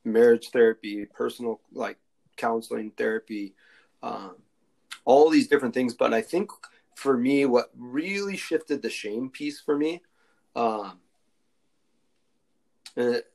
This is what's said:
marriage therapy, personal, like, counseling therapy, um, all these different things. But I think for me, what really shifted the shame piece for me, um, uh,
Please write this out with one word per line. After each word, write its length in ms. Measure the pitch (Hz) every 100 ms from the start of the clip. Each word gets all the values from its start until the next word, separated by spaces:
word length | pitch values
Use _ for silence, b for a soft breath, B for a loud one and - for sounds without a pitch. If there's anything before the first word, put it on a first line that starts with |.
marriage 460 | 117 110 120 117 -
therapy, 560 | 123 113 110 107 104 101
personal, 540 | - 123 117 117 107 _
like, 260 | 127 104 - _ _ _ -
counseling 560 | 117 113 113 117 107
therapy, 600 | - 113 110 - 107 101 _ b b b _
um, 340 | 120 110 98 90 _ _ _ _ - -
all 260 | - 135 156
these 180 | 151 120
different 260 | 143 127
things. 200 | 127 123
But 200 | - 120
I 80 | 113
think 280 | - 175 208 - - b b
for 220 | - 139 127
me, 280 | 127 139
what 260 | 135 120 - 120
really 600 | 123 135 180 202 202 190
shifted 460 | - 160 - 147
the 80 | -
shame 400 | - 107 110 131
piece 300 | - 147 143
for 160 | - 147
me, 260 | 156 175 _ _ _ _ _
um, 440 | 123 113 107 98 95 _ _ _ _ _ _ _ _ _ _ _ _ _ _ _ _ _ _ - -
uh, 220 | 123 123 -